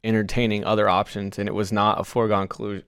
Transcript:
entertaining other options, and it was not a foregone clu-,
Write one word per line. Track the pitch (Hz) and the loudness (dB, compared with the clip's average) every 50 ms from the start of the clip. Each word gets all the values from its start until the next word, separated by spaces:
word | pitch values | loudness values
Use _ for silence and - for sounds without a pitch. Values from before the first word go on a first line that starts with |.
| - | -2
entertaining | 113 110 110 104 95 - 123 123 110 104 104 - | 0 0 0 0 0 0 0 2 2 0 0 0
other | - 110 107 104 | 0 2 2 4
options, | 98 90 95 104 - - 101 98 98 - - | 4 4 2 2 0 -4 -6 -6 -6 -6 -4
and | 101 104 | -4 -4
it | - | -2
was | 101 107 98 | -2 -2 0
not | 113 104 104 107 101 - | 0 2 2 2 2 0
a | 95 | -2
foregone | - - 123 113 107 104 98 95 | -4 -2 0 0 2 2 0 0
clu-, | 92 - - 110 104 101 95 - | -2 -6 -8 -8 -8 -8 -10 -12